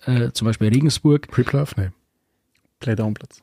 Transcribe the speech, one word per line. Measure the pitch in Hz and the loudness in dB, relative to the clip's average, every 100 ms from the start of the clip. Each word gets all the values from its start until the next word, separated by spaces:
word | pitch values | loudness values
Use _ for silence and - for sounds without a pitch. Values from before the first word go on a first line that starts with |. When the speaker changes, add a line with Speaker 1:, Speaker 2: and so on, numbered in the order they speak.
| - | -2
Speaker 1:
äh, | 123 117 | 0 0
zum | - 110 | -2 -2
Beispiel | 110 107 | 0 2
Regensburg. | 127 151 - 151 147 - | 4 2 2 2 2 0
Speaker 2:
Pre-Playoff? | - - 139 143 - | -2 0 0 -2 -4
Nee. | 95 - _ _ _ _ _ _ _ - | -6 -6 _ _ _ _ _ _ _ -10
Speaker 3:
Playdown-Platz. | 120 110 107 104 - - | -4 -2 -2 -4 -10 -20